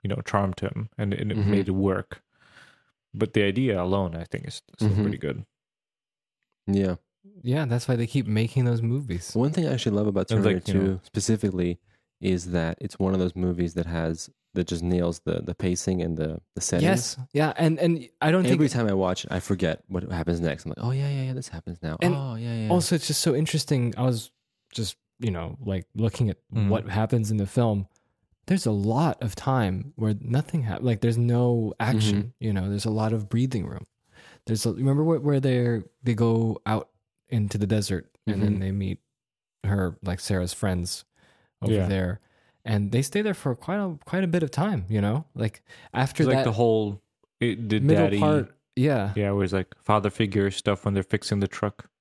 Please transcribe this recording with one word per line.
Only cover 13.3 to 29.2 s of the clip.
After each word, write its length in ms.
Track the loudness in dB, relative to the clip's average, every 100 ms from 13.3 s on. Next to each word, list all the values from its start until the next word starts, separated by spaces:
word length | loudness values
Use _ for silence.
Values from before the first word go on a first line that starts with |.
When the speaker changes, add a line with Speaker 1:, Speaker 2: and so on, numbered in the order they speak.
| 0
Speaker 2:
movies 380 | -2 0 -2 -2
that 100 | -4
has, 440 | -2 -2 -4 -10 _ _
that 140 | -4 -2
just 160 | -2
nails 360 | 0 2 0 -2
the, 200 | -4 -4
the 140 | -4 -4
pacing 460 | -2 -2 -2 -2
and 160 | -2 -2
the, 220 | -4 -6 _ -8
the 60 |
settings. 220 | -2 0
Speaker 3:
Yes. 340 | 2 0 -2 -10 -4
Yeah. 200 | 0 0 2
And, 220 | 0 2
and 280 | 2 0 -4 _
I 100 | 2
don't 140 | 4 4
Speaker 2:
Every 220 | 4 4
Speaker 3:
think 40 |
Speaker 2:
time 160 | 2 2
I 60 |
watch 320 | 2 2 0 -2
it, 60 |
I 80 | -4
forget 440 | -2 0 0 -2 _
what 160 | -6 -4
happens 280 | -4 -2 0
next. 260 | -2 -4 -8
I'm 40 |
like, 100 | -6
"Oh, 100 | -4
yeah, 180 | -2 -2
yeah, 140 | -4
yeah, 100 | -4
this 140 | -6 -10
happens 320 | -12 -12 -10
now. 160 | -8 -2
Speaker 3:
And 140 | 0 0
Speaker 2:
Oh, 200 | -4 -6
yeah, 180 | -6 -4 2
yeah." 40 |
Speaker 3:
also, 260 | 2 2 0
it's 120 | 0
just 140 | 0
so 120 | 0 0
interesting. 580 | 0 -2 0 0 0 0
I 60 |
was 280 | 0 0 -4 _ _ _ _
just, 240 | -6 -6 -8 _ _
you 120 | -4
know, 260 | -4 -6 -8
like, 220 | -4 -4 -4 -2
looking 340 | -2 0 -2
at 80 | -2 _
Speaker 1:
Mm-hmm. 160 | 0 2
Speaker 3:
what 200 | 2 0
happens 420 | -2 2 0 0
in 60 | 0
the 100 | 0
film. 400 | 2 2 0 -4 _ _ _ _ _ -2
There's 180 | 0 2
a 60 |
lot 500 | 0 0 2 0 0